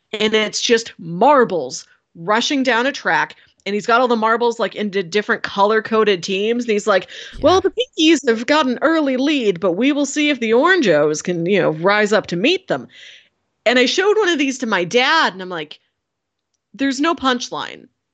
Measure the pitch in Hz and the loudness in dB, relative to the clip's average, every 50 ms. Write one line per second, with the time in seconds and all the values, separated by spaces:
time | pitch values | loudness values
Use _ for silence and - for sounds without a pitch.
0 | _ _ - 214 214 220 214 220 214 202 - - - - 233 226 226 - - - | _ _ -6 -2 -2 0 0 0 -2 -2 -4 -6 0 2 2 0 0 -6 -14 -14
1 | 175 165 170 180 220 277 302 262 233 170 185 165 131 131 165 - - _ _ _ | -12 -10 -2 2 4 4 6 4 4 2 0 -4 -4 -6 -10 -14 -16 _ _ _
2 | _ _ _ 175 165 180 208 233 240 - 311 269 254 262 233 226 240 277 277 - | _ _ _ -12 -4 -2 0 0 0 0 -2 0 0 0 0 0 0 -2 -4 -4
3 | - 202 165 151 151 - - _ _ _ _ _ _ 190 202 208 170 - 226 240 | -2 -2 0 0 -2 -4 -8 _ _ _ _ _ _ -6 -6 -4 0 2 2 2
4 | 262 233 240 220 214 220 226 226 240 233 226 - 214 185 - - 214 208 180 196 | 2 2 0 0 2 0 0 0 0 -2 -2 -2 -4 -4 -4 -6 -8 -4 -4 -4
5 | 185 165 180 208 208 - 233 - - - - 202 196 208 220 220 208 - 226 220 | -6 -2 -4 -4 -2 -2 -4 -4 -4 -6 0 0 2 2 2 0 0 0 0 2
6 | 220 208 202 175 165 - 196 190 208 220 233 247 240 226 208 208 - 220 196 190 | 2 2 0 0 -2 -6 -4 -2 -2 -2 -2 -2 -2 -2 -2 -2 0 0 0 0
7 | - - - - - - - - - 302 359 381 370 359 - - 508 - _ 359 | 0 -4 -14 -20 -18 -18 -12 0 2 4 4 4 2 0 -2 -2 -6 -6 _ 2
8 | 311 311 330 269 - 240 226 220 240 - 294 311 302 262 240 - - 302 330 320 | 4 4 4 4 2 0 0 0 0 0 2 2 2 0 -2 0 0 2 2 2
9 | 302 277 254 247 269 302 311 277 233 202 180 165 185 190 165 185 247 285 294 285 | 2 0 0 0 0 0 0 0 0 0 -2 0 -2 -2 0 2 0 0 2 0
10 | 285 277 - 294 294 294 294 - 233 220 220 247 294 349 381 359 269 185 156 147 | -2 -2 -2 -2 0 0 0 -2 0 2 2 2 4 4 2 2 4 2 4 4
11 | 151 151 156 151 - 180 175 165 170 175 202 185 151 151 156 156 165 196 202 208 | 2 2 0 -2 -4 -4 -4 -2 0 0 2 2 2 0 -2 0 0 2 2 2
12 | 214 196 220 196 - - 175 170 202 302 370 381 - - 160 131 117 - _ - | 2 2 0 -2 -2 -2 -4 -2 0 0 0 -2 -4 -6 -8 -8 -8 -14 _ -20
13 | - - - - _ _ _ _ _ _ _ _ _ 220 247 254 254 262 262 - | -20 -20 -20 -20 _ _ _ _ _ _ _ _ _ 2 2 4 2 2 0 0
14 | 381 415 403 427 427 359 339 262 294 269 254 - 262 220 202 180 180 165 185 247 | 2 2 2 2 2 0 0 0 -2 -2 -4 -4 -4 -2 -2 -2 -2 0 0 0
15 | 254 285 320 320 294 226 180 190 185 180 180 165 151 151 - - _ _ _ _ | 2 2 2 2 2 0 -2 -6 -10 -10 -8 -10 -10 -12 -16 -20 _ _ _ _
16 | _ _ _ _ _ _ _ _ _ _ _ _ _ _ - 202 269 277 262 262 | _ _ _ _ _ _ _ _ _ _ _ _ _ _ -8 -4 -2 -2 -2 0
17 | 285 330 339 - 262 262 247 240 - - 165 147 107 64 67 73 - _ _ _ | 0 -2 -2 0 0 0 0 0 -4 -8 -8 -10 -10 -10 -12 -18 -20 _ _ _
18 | _ _ | _ _